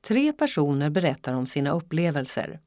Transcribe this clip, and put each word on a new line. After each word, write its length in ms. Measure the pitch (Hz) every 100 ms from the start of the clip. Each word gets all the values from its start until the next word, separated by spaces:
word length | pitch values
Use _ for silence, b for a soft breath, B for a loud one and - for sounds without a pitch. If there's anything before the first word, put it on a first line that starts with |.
Tre 320 | - 226 294
personer 580 | 294 - - 143 139 147
berättar 440 | 156 170 131 -
om 120 | 127 127
sina 240 | 143 139
upplevelser. 880 | 165 165 160 170 143 127 - - 160